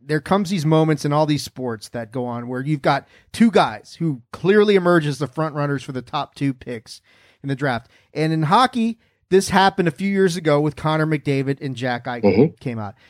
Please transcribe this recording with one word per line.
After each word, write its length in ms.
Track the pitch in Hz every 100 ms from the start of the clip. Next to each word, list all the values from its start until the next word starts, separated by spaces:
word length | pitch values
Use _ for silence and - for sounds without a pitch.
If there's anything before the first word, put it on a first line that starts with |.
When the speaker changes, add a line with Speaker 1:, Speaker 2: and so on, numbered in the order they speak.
Speaker 1:
there 220 | 143 151
comes 260 | - 190 175
these 160 | 196
moments 400 | 147 160 160 151
in 80 | 147
all 140 | 147 151
these 180 | 147
sports 460 | - - 127 110 -
that 200 | 120 113
go 140 | 127
on 240 | 123 120 120
where 140 | 127
you've 200 | 139 147
got 240 | 160 139 - _ _
two 200 | - 226
guys 460 | 190 139 107 - -
who 240 | 165 127 -
clearly 420 | - 170 208 208
emerge 320 | 196 175 175 147
as 120 | 131
the 80 | 143
front 280 | - 156
runners 280 | 147 143 139
for 100 | -
the 100 | 127
top 320 | 123 151 139
two 200 | - 139
picks 480 | 131 - 120 - - _ _ _ _
in 80 | 135
the 40 |
draft. 360 | 135 143 117 - _ _
And 180 | - 160
in 120 | 160
hockey, 540 | 156 208 254 247 226 226 _ _ -
this 200 | 190 190
happened 380 | 190 196 190 170
a 40 |
few 160 | - 196
years 280 | 196 190 175
ago 240 | 156 143
with 160 | 151 -
Connor 300 | 156 156 156
McDavid 540 | 156 147 139 135 139
and 160 | 147 120
Jack 280 | 127 120
Eichel 180 | 127 120
Speaker 2:
Mm-hmm. 320 | 101 95 160
Speaker 1:
came 240 | - 131 117
out. 160 | 104 -